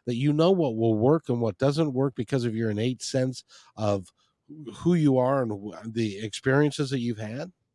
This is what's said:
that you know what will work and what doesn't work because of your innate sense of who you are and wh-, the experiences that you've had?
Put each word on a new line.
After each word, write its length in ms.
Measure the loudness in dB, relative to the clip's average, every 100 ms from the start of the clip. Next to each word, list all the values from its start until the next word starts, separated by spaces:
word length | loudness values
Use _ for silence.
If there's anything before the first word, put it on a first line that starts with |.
| -6
that 100 | -2
you 180 | 2
know 180 | 4 4
what 240 | 4 0 2
will 220 | 2 4
work 320 | 4 2 0
and 100 | -2
what 200 | -2 0
doesn't 340 | 0 2 0
work 220 | 0 -2 -2
because 280 | -4 -2
of 120 | -2 -2
your 160 | -2
innate 320 | 0 -2 -4
sense 400 | -4 -2 -2 -4 -14 -20 _ -4
of 300 | 0 -2 -4 _ _ _ -20 -18 -16
who 220 | -4 2 4
you 240 | 4 4
are 240 | 2 0
and 80 | -2
wh-, 420 | -6 -10 -12 -8
the 240 | -4 -2 -4
experiences 720 | -8 -4 2 4 4 0 -4
that 100 | -4
you've 200 | -4 -6
had? 320 | -8 -10 -12 -16 _